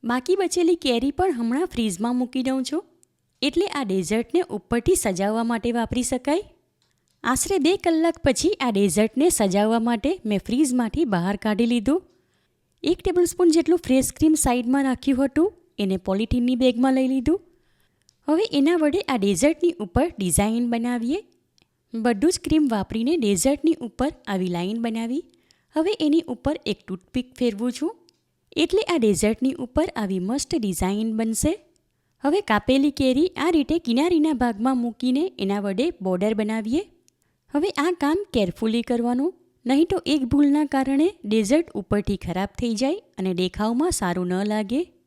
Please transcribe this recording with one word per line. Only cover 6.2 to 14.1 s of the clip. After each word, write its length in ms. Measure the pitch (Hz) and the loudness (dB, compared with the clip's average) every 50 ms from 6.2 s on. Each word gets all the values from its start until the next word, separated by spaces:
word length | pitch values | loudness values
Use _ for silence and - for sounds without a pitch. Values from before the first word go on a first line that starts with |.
| 254 285 294 359 415 - _ _ _ _ _ _ _ _ _ _ _ _ _ _ - | -2 0 -2 -2 -2 -6 _ _ _ _ _ _ _ _ _ _ _ _ _ _ -4
આશરે 340 | 233 254 254 - - 392 370 | -2 -2 -2 0 -2 0 0
બે 140 | 269 320 381 | 2 2 0
કલાક 460 | - - 349 330 320 330 339 320 - - | 2 0 0 0 2 2 0 -2 0 -2
પછી 280 | 285 254 - - 330 415 - | -2 0 2 0 -2 -2 0
આ 100 | 285 247 | -2 -2
ડેઝર્ટને 560 | 208 196 202 196 151 196 214 220 _ 254 294 359 | 2 2 2 2 2 2 0 0 _ 2 2 2
સજાવવા 520 | 349 - 220 196 180 202 208 220 226 233 226 233 | 4 2 2 2 4 2 2 2 2 0 0 0
માટે 220 | 240 220 - 277 381 359 - | -2 0 0 -2 -2 -2 -2
મેં 220 | 214 208 190 - | -2 -2 -2 -2
ફ્રીઝમાંથી 640 | - 214 262 311 262 247 254 233 220 - 277 339 240 196 | -2 0 0 2 2 2 0 -2 -2 -2 -2 -2 0 0
બહાર 200 | 175 170 190 202 | 0 0 0 -2
કાઢી 340 | 202 - 220 214 190 233 233 | -2 -2 -2 0 0 0 2
લીધું. 280 | 240 240 202 233 294 - - _ _ _ _ _ _ _ _ _ _ _ _ _ _ _ - | 0 0 0 0 0 0 -2 _ _ _ _ _ _ _ _ _ _ _ _ _ _ _ -2
એક 140 | 285 370 - | -2 -2 0
ટેબલસ્પૂન 480 | - 381 330 359 349 339 - - 359 339 302 | -2 -2 2 2 0 0 0 2 2 4 4
જેટલું 260 | 339 311 - 349 349 - | 4 4 2 0 0 2
ફ્રેશ 240 | - 254 262 254 - | 2 2 2 2 0